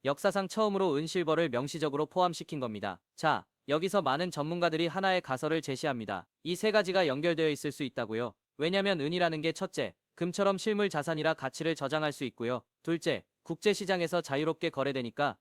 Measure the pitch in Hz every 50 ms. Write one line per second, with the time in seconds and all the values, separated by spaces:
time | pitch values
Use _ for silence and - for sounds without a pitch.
0 | - 135 143 - - 202 180 202 190 180 - 220 220 208 202 196 190 180 143 143
1 | 160 160 - 185 175 151 156 151 170 151 120 120 135 147 - 160 156 151 135 143
2 | 151 - - 180 180 175 160 - 170 - 160 147 127 117 107 104 98 101 90 -
3 | _ _ _ - - 156 139 101 - _ _ _ _ - 143 160 165 190 202 202
4 | 165 135 131 151 180 180 - 156 143 156 170 175 175 170 156 156 170 165 - 190
5 | 190 190 185 180 - - 131 127 - 151 160 160 143 - 135 127 - 151 135 120
6 | 110 98 101 92 - _ _ _ _ 151 180 170 - 214 202 214 202 185 180 190
7 | 180 147 127 139 156 170 170 151 160 156 147 135 - 147 135 - 147 123 _ 131
8 | 120 104 110 110 120 117 - _ _ _ _ - 143 170 185 196 196 202 190 160
9 | 139 151 175 180 175 170 160 156 147 165 160 - 190 180 - - 127 95 - _
10 | _ _ _ - 170 180 170 - 202 196 196 185 - 220 214 202 208 196 - 151
11 | 139 165 165 151 151 160 156 - 135 131 - - 160 160 160 - 143 135 147 156
12 | 156 147 139 - 143 120 - - 120 117 127 117 _ _ _ _ _ 165 170 160
13 | - 170 135 92 - _ _ _ _ - 165 - - 208 196 - 202 175 190 180
14 | 170 160 175 175 156 - 139 139 156 160 156 _ - 165 - 135 131 139 135 135
15 | 120 117 - - 143 139 - _